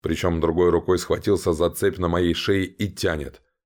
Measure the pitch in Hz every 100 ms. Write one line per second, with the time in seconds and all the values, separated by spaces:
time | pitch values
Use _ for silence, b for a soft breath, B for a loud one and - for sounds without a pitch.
0 | 82 82 92 82 82 80 87 85 82 90
1 | - 85 104 95 95 80 85 - 98 90
2 | 87 87 87 82 - 98 95 - 101 -
3 | 95 80 67 - _ _